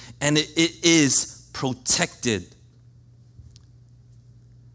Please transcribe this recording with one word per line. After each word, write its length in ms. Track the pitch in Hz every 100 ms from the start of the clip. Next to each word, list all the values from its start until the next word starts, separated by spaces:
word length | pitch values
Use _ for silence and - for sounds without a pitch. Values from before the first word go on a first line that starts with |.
| - -
and 180 | 143 151
it, 100 | 156 165
it 280 | 165 117
is 640 | 170 165 139 - - - -
protected. 1000 | - 135 127 - - 170 - 123 101 87 - _ _ - - - - - - - - - - - - _ - - - - - -